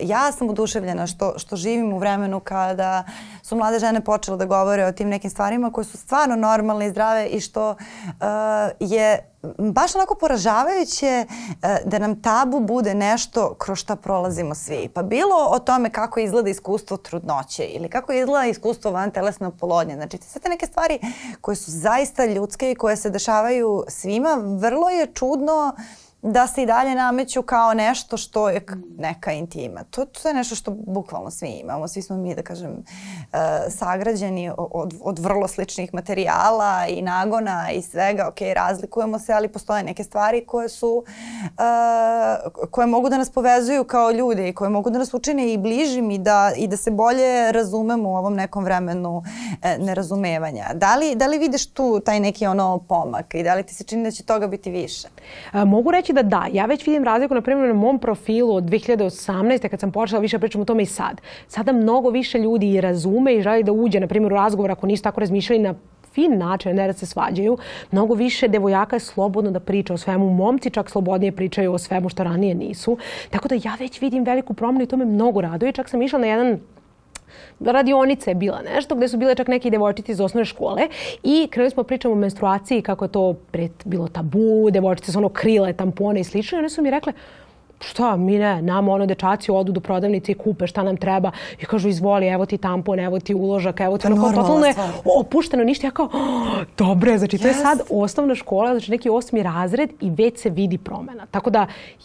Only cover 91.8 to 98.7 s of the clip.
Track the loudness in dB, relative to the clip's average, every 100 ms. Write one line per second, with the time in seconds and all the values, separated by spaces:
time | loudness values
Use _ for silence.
91.8 | 2 2 2 4 4 2 0 -2 -2 -2
92.8 | 0 -2 0 -2 -2 0 0 0 0 0
93.8 | 0 2 2 4 4 4 4 6 4 4
94.8 | -2 -2 4 4 4 2 2 2 2 2
95.8 | -2 -2 -2 -2 -2 -2 -2 -4 -2 2
96.8 | 4 6 6 4 2 2 2 4 4 2
97.8 | 2 0 0 0 0 0 0 0 2